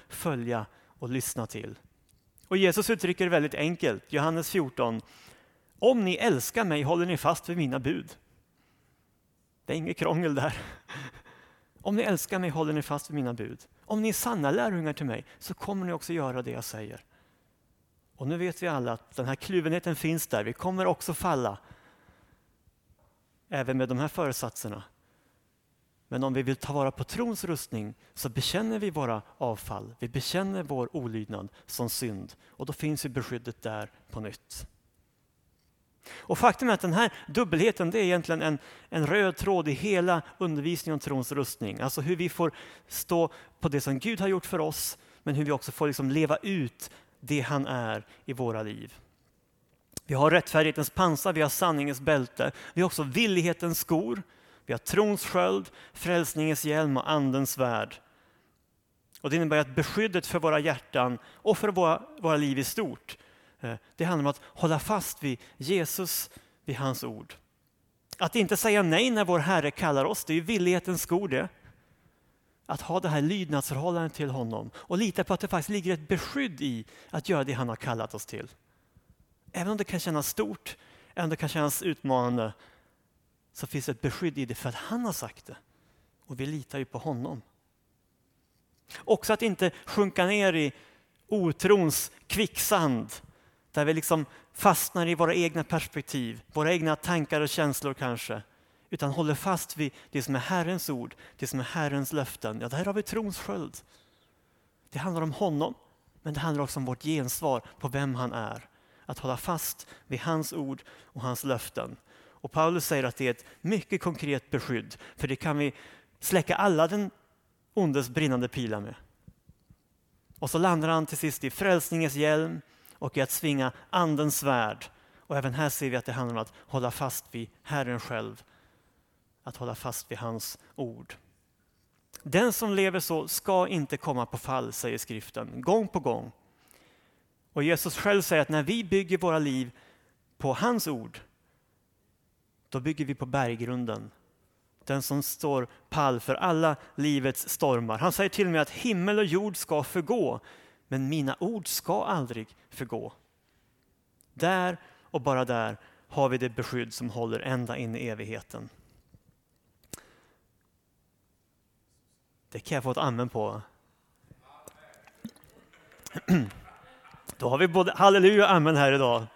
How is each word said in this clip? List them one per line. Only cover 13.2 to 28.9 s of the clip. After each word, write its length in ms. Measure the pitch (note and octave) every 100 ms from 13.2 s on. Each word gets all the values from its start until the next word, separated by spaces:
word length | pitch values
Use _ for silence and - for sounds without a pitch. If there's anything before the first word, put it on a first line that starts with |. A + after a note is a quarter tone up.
| B2+
bud. 260 | A#2 A2 - - _ -
Om 160 | G#3+
ni 80 | A3
är 40 |
sanna 380 | - A#3+ A3 C#3+
lärjungar 420 | F#3 A#3+ F3+ D#3
till 120 | D3 C#3+
mig 200 | A2 - -
så 140 | -
kommer 320 | F3 - G3+ F3+
ni 60 |
också 220 | E3 -
göra 280 | E3+ C3+ B2+
det 100 | B2
jag 120 | A#2+
säger." 420 | A2+ A2 G#2+ - - _ _ _ _ _ _ _ _ _ _ -
Och 120 | C3+
nu 100 | E3+
vet 260 | F3+ D#3+
vi 40 | F3
alla 240 | D3 A#2+
att 240 | A#2 - -
den 100 | B2+
här 100 | C3+
kluvenheten 600 | - F#3 D#3+ E3+ F3 D#3
finns 320 | D#3+ D#3+ -
där. 160 | A2+
Vi 100 | G#2
kommer 320 | B2 F#3 F#3 F#3
också 280 | F3 -
falla, 440 | D#3+ F#3 D3 A#2 G2+ - - - _ _ _ _ _ _ _ _ _ _ _ _ _ _ _ -
även 280 | D#3 B2 C3
med 120 | B2+
de 100 | B2+
här 80 | D3
föresatserna. 760 | - D3+ B2 A#2 - A2+ G#2 - _ _ _ _ _ _ _ _ _ _ _ -
Men 160 | B2+
om 100 | C3+
vi 100 | C3
vill 120 | B2+ C3+
ta 180 | -
vara 180 | C#3+ C3+
på 120 | -
trons 400 | C#3 A3 A#3+ A3
rustning 500 | F3+ D#3 - A2+ G#2+ - _
så 160 | - C#3
bekänner 500 | A2+ - F3+ A3 A3
vi 100 |
våra 320 | G3+